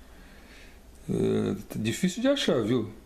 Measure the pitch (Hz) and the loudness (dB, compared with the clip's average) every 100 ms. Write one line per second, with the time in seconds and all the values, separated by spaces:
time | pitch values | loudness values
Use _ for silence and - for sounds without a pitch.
0 | - - - - - - - - - - | -20 -20 -20 -20 -20 -20 -20 -20 -20 -12
1 | - - 110 107 107 101 - - 110 110 | -4 0 2 2 0 -2 -4 -4 -2 2
2 | 185 202 262 277 - 147 107 127 104 - | 0 2 2 4 4 2 4 2 0 -8